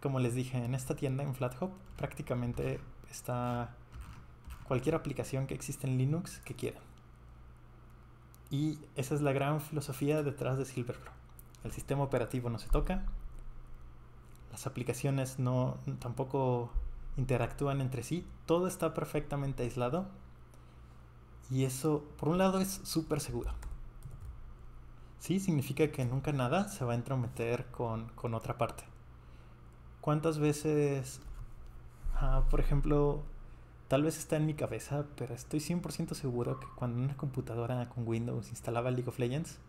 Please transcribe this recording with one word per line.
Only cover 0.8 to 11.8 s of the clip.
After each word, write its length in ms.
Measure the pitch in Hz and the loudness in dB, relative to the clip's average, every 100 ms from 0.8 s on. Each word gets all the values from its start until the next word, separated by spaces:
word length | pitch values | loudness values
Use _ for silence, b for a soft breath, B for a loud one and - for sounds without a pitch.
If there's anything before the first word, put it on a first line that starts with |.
| - | 0
tienda, 300 | 151 139 131 | 0 2 0
en 100 | 143 | 0
FlatHub, 360 | 127 123 - 185 190 - - | 0 0 0 -4 -4 -12 -6
prácticamente 840 | 139 - 151 123 120 120 - 131 - - - | -6 -6 -2 0 0 0 0 -2 -6 -14 -14
está 640 | - - 123 123 120 120 - - - - - - - - - - | -10 -2 0 0 0 -2 -8 -16 -12 -12 -12 -14 -16 -14 -12 0
cualquier 260 | 131 131 | 2 4
aplicación 520 | 160 156 131 117 135 139 | 2 0 -4 -2 -2 -2
que 80 | |
existe 320 | 135 - 139 139 | -4 -6 -4 0
en 100 | 127 | 2
Linux 440 | 131 156 190 - | 4 2 -2 -8
que 140 | - | -10
quieran. 280 | - 117 - - - - - - - - - - - - - - - - - - | -6 -6 -6 -16 -20 -20 -20 -20 -18 -18 -18 -20 -20 -18 -20 -20 -20 -20 -20 -6
Y 280 | 139 156 151 - - | 0 0 0 -8 -6
esa 180 | 131 | 0
es 80 | 147 | 2
la 100 | 147 | 4
gran 300 | 135 139 151 | 4 2 2
filosofía 600 | 147 151 - 131 143 151 | 0 -4 -4 0 2 4
detrás 360 | 143 127 127 131 | 2 0 0 0
de 80 | 131 | 0
Silverblue. 440 | - 120 - - - - - - - | -2 -4 -4 -8 -16 -18 -18 -18 -10
El 80 | 117 | -8
sistema 320 | - | -8